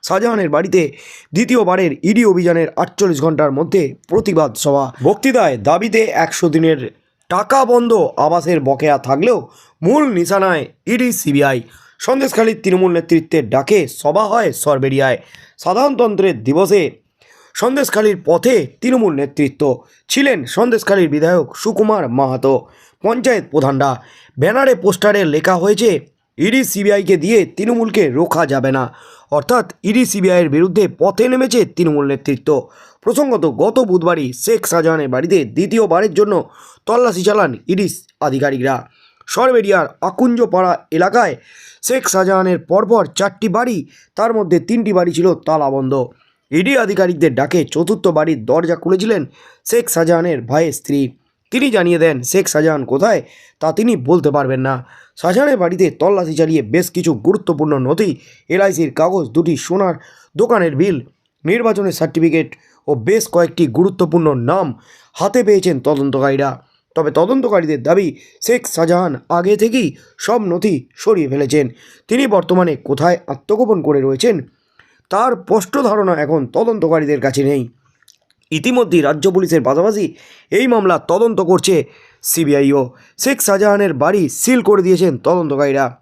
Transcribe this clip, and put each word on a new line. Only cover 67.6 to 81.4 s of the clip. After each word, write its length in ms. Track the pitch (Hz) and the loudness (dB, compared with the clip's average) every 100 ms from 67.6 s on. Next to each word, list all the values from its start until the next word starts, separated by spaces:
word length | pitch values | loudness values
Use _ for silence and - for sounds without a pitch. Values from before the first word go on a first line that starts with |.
| 160 147 | 0 -2
দাবি, 320 | 131 185 180 - - _ | 2 2 0 -6 -20 _
শেখ 260 | - 240 - | -2 -2 -2
শাহজাহান 520 | - 165 175 180 127 _ | -2 0 2 0 -6 _
আগে 280 | 170 180 208 | -2 0 0
থেকেই 380 | 226 247 185 - _ _ | 2 0 -2 -6 _ _
সব 240 | - 233 | -4 -2
নথি 460 | 202 170 214 147 123 - | -2 -2 0 -2 -6 -6
সরিয়ে 320 | - 208 143 | 0 0 0
ফেলেছেন। 420 | 139 139 147 131 - - - _ | -2 0 0 0 -6 -20 -20 _
তিনি 200 | 240 269 | -2 2
বর্তমানে 480 | 185 175 180 175 139 | 0 2 0 2 -2
কোথায় 420 | - 139 165 175 - | -4 0 0 0 -4
আত্মগোপন 540 | 139 - 214 240 196 | -12 -4 0 2 0
করে 200 | 143 143 | 0 0
রয়েছেন 400 | 135 135 233 185 123 _ _ _ _ _ _ | 0 0 0 0 -6 _ _ _ _ _ _
তার 220 | 190 247 | -2 0
স্পষ্ট 460 | 226 - 220 185 285 | -2 -2 -2 0 -2
ধারণা 380 | 247 208 190 160 | 0 0 0 -2
এখন 320 | 147 156 127 | 0 -2 -2
তদন্তকারীদের 720 | - 226 220 165 160 147 147 | -2 -2 0 0 0 0 -2
কাছে 220 | 135 131 | 0 0
নেই। 240 | 139 143 117 _ _ _ _ _ _ _ _ | 0 -2 -4 _ _ _ _ _ _ _ _
ইতিমধ্যেই 500 | 156 247 247 220 175 | -4 0 0 2 2
রাজ্য 300 | 139 151 190 | 2 0 0
পুলিশের 300 | 185 180 160 | 0 2 0
পাশাপাশি 540 | 127 143 196 208 180 - - - _ | 2 2 0 0 -4 -8 -20 -20 _
এই 160 | 185 254 | -2 2
মামলা 320 | 233 190 160 | 2 2 -2
তদন্ত 420 | - 180 233 196 | 0 0 2 0